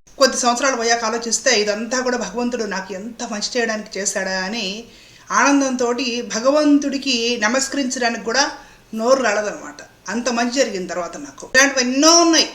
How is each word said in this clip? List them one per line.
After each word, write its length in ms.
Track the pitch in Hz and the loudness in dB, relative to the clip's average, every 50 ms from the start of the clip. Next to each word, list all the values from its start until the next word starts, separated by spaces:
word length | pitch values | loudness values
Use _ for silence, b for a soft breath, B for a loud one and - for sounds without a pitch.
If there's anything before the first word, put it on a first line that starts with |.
| _ _ - - | _ _ 2 4
కొద్ది 200 | 269 254 - - | 4 4 4 2
సంవత్సరాలు 380 | - 240 240 247 277 269 262 | 2 2 2 2 2 0 0
పోయాక 280 | 233 226 233 233 233 226 | 0 0 0 0 2 0
ఆలోచిస్తే, 580 | 220 226 233 - 226 220 - - 269 240 208 | -2 -2 -4 -2 -4 -4 0 2 2 2 2
ఇదంతా 380 | 208 202 202 214 226 - 254 254 | 2 0 -2 -2 -4 -4 -4 -2
కూడా 180 | 247 247 247 233 | -2 -2 -2 -2
భగవంతుడు 460 | 214 185 185 233 247 247 247 220 220 | -4 -6 -4 -4 -4 -4 -2 -4 -4
నాకు 300 | 202 190 190 185 - 196 | -6 -6 -8 -8 -8 -10
ఎంత 300 | 185 202 240 226 - 247 | -10 -10 -12 -10 -10 -10
మంచి 360 | 214 220 208 208 - - 254 | -8 -6 -6 -6 -4 -2 -2
చేయడానికి 400 | 233 220 214 214 214 - - 190 | -2 -2 -2 -6 -8 -8 -8 -6
చేశాడా 400 | 196 208 - 208 190 190 190 190 | -6 -4 -4 -4 -4 -4 -4 -4
అని 440 | 185 185 214 240 214 185 196 220 233 B B B B B B B B - | -4 -4 -4 -4 -6 -6 -6 -8 -12 B B B B B B B B -2
ఆనందంతో 640 | 185 208 247 277 285 277 277 262 254 247 247 240 240 240 269 247 233 240 226 202 202 | 0 2 4 4 4 4 4 2 0 0 0 0 0 -2 -2 -2 -4 -4 -6 -6 -6
భగవంతుడికి 1040 | 214 233 269 285 302 302 294 285 285 - 277 254 277 - 277 254 233 233 233 240 220 214 | 0 2 4 4 4 6 6 6 4 4 0 -2 -2 -2 -2 0 0 0 0 0 0 0
నమస్కరించడానికి 840 | 214 240 269 262 - - 277 277 247 - 254 247 233 233 220 190 | 0 0 0 -2 -2 -2 -2 -2 -2 -2 -2 -2 -2 -2 -4 -4
కూడా 260 | 226 226 262 294 311 - B B B B B B _ - | -2 0 0 0 0 -2 B B B B B B _ -8
నోరు 280 | 220 220 240 262 269 247 | -4 2 4 4 4 4
రాలదనమాట. 520 | 220 202 214 208 208 180 196 - - - - - - - _ _ 175 | 2 0 0 -2 -4 -6 -8 -12 -14 -16 -16 -20 -20 -20 _ _ -6
అంత 200 | 196 233 233 262 | -6 -4 -2 -2
మంచి 220 | 233 233 240 247 | -2 0 -2 0
జరిగిన 360 | 240 277 262 233 202 185 180 160 | 0 0 0 0 -2 -4 -6 -6
తర్వాత 300 | 170 175 175 - - - | -6 -6 -6 -8 -8 -12
నాకు 320 | 143 - - - - - - | -14 -14 -16 -16 -10 0 2
ఇలాంటివి 380 | 254 277 269 269 269 247 247 254 | 4 4 4 2 0 -2 0 2
ఎన్నో 280 | 269 302 311 339 339 | 4 4 6 6 6
ఉన్నాయి. 280 | 339 330 320 294 - - - | 6 6 4 4 2 0 -4